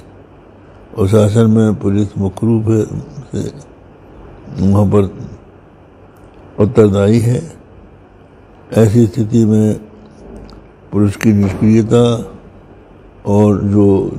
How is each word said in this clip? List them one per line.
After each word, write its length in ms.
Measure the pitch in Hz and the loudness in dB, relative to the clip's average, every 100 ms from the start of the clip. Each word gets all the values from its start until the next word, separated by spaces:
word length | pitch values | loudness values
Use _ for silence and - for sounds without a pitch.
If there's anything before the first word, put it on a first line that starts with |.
| - - - - - - - - - - | -12 -20 -20 -20 -20 -20 -20 -20 -14 -4
और 100 | 98 | 0
शासन 440 | 107 104 110 113 | 2 2 2 2
में 240 | 110 110 98 | 2 0 -2
पुलिस 420 | 101 101 101 - | -2 -2 -4 -4
मुख्य 300 | 98 95 110 | -6 -4 -2
रूप 200 | 117 110 | -2 0
है, 160 | 110 107 - | -2 -2 -8
से 520 | - - 135 - - - - - - - - - - - - - 95 | -14 -16 -12 -10 -10 -12 -20 -20 -20 -20 -20 -20 -20 -20 -14 -4 0
वहाँ 140 | 101 101 | 2 2
पर 420 | 101 98 - - - - - - - - - - - - - - - | 0 -2 -6 -18 -18 -20 -20 -20 -20 -20 -20 -20 -20 -20 -20 -10 -2
उत्तरदायी 600 | 104 - 107 101 101 117 | 0 4 2 4 2 2
है। 340 | 113 123 - - - - - - - - - - - - - | 0 -2 -6 -16 -20 -20 -20 -20 -20 -20 -20 -20 -20 -20 -6
ऐसी 340 | - 113 113 113 | 0 2 4 2
स्थिति 380 | - 107 117 110 | 0 -2 0 2
में 280 | 107 107 104 - - - - - - - - - - - | 2 0 -2 -8 -20 -20 -20 -20 -20 -20 -20 -20 -20 -8
पुलिस 240 | 98 104 98 | -2 -2 0
की 180 | 113 | 0
निष्क्रियता 1000 | 104 98 90 107 110 110 120 120 117 - - - - - - - - - - 104 | 0 0 0 2 2 2 2 2 -2 -8 -16 -20 -20 -20 -20 -20 -20 -20 -12 -2
और 360 | 101 104 98 | 2 2 2
जो 500 | 101 101 101 98 95 | 0 2 2 2 -2